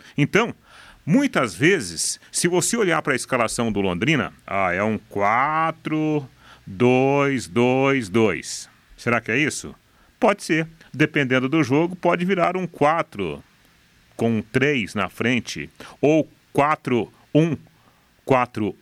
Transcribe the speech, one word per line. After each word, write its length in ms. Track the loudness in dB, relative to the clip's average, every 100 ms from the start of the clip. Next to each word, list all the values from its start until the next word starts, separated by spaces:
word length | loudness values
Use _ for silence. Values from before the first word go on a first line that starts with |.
| -8 -2
Então, 380 | 0 2 0 -4 _ -20 -20 -10
muitas 480 | 0 2 2 0 -2
vezes, 680 | 2 2 2 -2 -6 -8 -8 -8
se 160 | -2 0
você 300 | 0 0 0
olhar 260 | 0 0
pra 140 | -2 -4
escalação 560 | -2 0 0 -2 -2
do 80 | 0
Londrina, 520 | 0 0 0 0 -2 -8 -6
ah, 260 | -2 0
é 100 | 0
um 140 | -2 -4
quatro 1300 | -6 -2 0 2 0 0 -2 -4 -4 -2 -2 -2 -6 _ -20 -20
dois 840 | -12 0 2 4 4 2 0 -2 -2
dois 600 | 2 2 4 2 0 0
dois. 600 | 2 2 2 -6 -12 -14 _ _ -8
Será 240 | -2 -2
que 120 | 0
é 60 | -2
isso? 360 | -2 -4 -10 -18 _ _ _ -2
Pode 260 | 0 0
ser. 240 | -2 -2 -2 -10 -10
Dependendo 540 | -2 0 0 0 0 2
do 140 | 0
jogo, 320 | 2 2 0 -2
pode 280 | 0 0
virar 320 | 0 0 0 -2
um 100 | -6
quatro 760 | 0 0 2 -4 -6 -8 -8 -14 _ _ _ _ _ _ -4
com 220 | -2 -2
um 40 |
três 520 | -2 0 0 0 -4
na 140 | -4 -6
frente, 600 | -2 -2 -2 -4 -10 -12 -16 -20 -2
ou 280 | 2 2 0 _ _
quatro 600 | 0 0 0 -2 -2 -2 -10 _
um 220 | 2 2 -2 -10 _ _ _ _ _
quatro 520 | 0 0 0 -2 -6 0